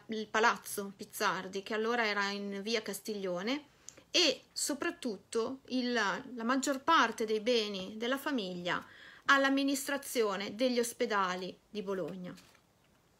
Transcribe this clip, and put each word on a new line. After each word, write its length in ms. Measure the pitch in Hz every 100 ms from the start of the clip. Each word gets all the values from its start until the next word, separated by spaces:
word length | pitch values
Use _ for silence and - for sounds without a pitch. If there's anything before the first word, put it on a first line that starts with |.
| -
il 180 | 220 214
palazzo 680 | 220 233 202 - - 202
Pizzardi, 680 | - 214 - 208 180 185 196
che 120 | -
allora 320 | 220 226 240 214
era 220 | 202 202
in 320 | 202 202 196
via 200 | 202 226
Castiglione, 840 | 220 196 - 208 190 175 214 285 - _ - - -
e 320 | 311 320 - -
soprattutto 1080 | - - 285 339 330 254 190 - 233 240 262 -
il, 240 | 254 247
la 520 | 240 196 175 - 247
maggior 360 | 226 269 277 269
parte 440 | - 330 226 226
dei 160 | 220 220
beni 540 | 214 233 208 196 190 214
della 220 | 240 269
famiglia 640 | 311 262 185 180 175 170 - - - - -
all'amministrazione 1300 | 277 269 277 277 277 - 277 - 254 214 190 208
degli 240 | 208 262 240
ospedali 760 | 233 - 233 202 185 180 180 - _
di 140 | 208
Bologna. 520 | 196 190 156 185 180 185 - - _ _ _ _ _ _